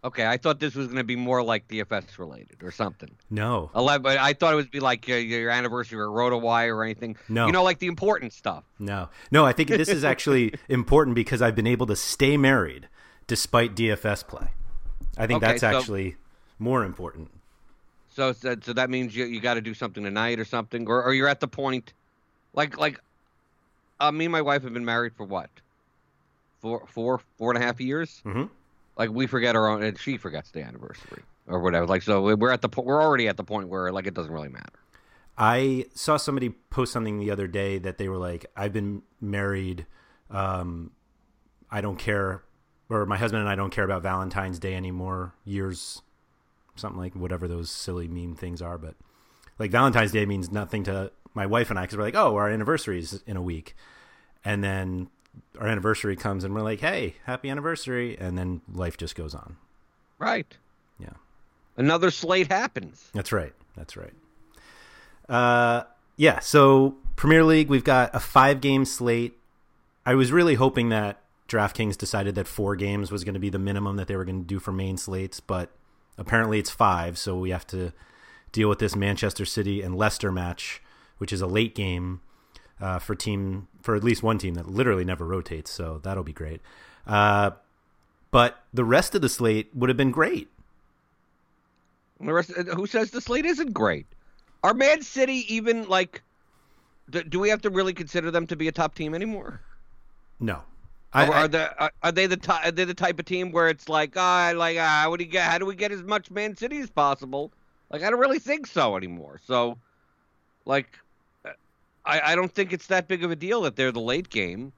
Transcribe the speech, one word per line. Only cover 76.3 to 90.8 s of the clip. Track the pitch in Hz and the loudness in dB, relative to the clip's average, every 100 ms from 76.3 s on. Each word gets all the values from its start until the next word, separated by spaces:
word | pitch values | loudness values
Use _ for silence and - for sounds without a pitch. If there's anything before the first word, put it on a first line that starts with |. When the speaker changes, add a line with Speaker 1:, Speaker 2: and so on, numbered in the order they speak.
| 117 113 107 | 2 4 0
Speaker 2:
it's | 95 | -2
five, | - 107 87 85 85 | 2 4 4 -2 -6
so | - 90 | -4 -2
we | 92 | -2
have | 90 - | -4 -6
to | 95 87 - - - - - - | -6 -6 -10 -20 -20 -20 -20 -8
deal | - 107 | 2 2
with | 101 | 2
this | 104 | 0
Manchester | 101 101 98 104 - 98 | 0 0 0 -2 -2 -6
City | - 101 101 | -2 -2 -2
and | 92 90 | -2 0
Leicester | 107 - 101 | 0 0 -4
match, | 92 87 87 - - - - _ _ | -2 -4 -6 -10 -12 -16 -20 _ _
which | 101 | -6
is | 95 | -4
a | 92 | 0
late | 101 113 | 0 0
game, | - 98 87 90 90 - _ _ - - - | -2 -4 -4 -4 -8 -12 _ _ -20 -20 -10
uh, | 95 90 | -6 -6
for | - | -4
team, | 104 - 101 98 95 95 _ | -6 -2 -2 -2 -6 -10 _
for | - | -2
at | 107 | 0
least | 113 113 | 2 2
one | 110 110 | 2 0
team | 95 | -2
that | 85 82 | -6 -4
literally | 95 123 95 | 0 2 2
never | 90 87 | 0 -4
rotates, | 82 92 85 80 - | -4 -6 -6 -12 -10
so | - 85 78 | -10 -8 -8
that'll | 95 98 | -6 -6
be | 78 | -8
great. | 76 78 80 - - - - - | -10 -10 -10 -16 -20 -20 -20 0
Uh, | 104 104 101 101 - _ _ _ _ _ _ _ | 4 6 6 4 0 _ _ _ _ _ _ _
but | 127 120 - _ | 6 6 2 _
the | 120 | 0
rest | 117 135 - | 6 6 6
of | 208 | 2
the | 135 | 0
slate | - 117 107 110 | 2 2 2 -2
would | 135 127 | 0 2
have | 123 | 4
been | 135 | 2
great. | 131 160 370 - _ _ _ | 4 2 0 -8 _ _ _